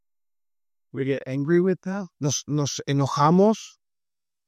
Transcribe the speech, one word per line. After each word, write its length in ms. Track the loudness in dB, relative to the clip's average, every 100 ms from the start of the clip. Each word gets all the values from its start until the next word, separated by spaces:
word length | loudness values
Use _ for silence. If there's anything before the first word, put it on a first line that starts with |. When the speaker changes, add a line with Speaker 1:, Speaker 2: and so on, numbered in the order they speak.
| _ _ _ _ _ _ _ _ _
Speaker 1:
We 140 | -8 -4
get 160 | -4 -4
angry 320 | -6 0 2
with 220 | 2 -2
them? 240 | -6 -8 -10 _
Speaker 2:
¿Nos, 240 | -4 -4 -4
nos 340 | -4 -4 -6 -4
enojamos? 880 | -2 0 2 4 6 4 2 -6 _ _ _ _ _ _ _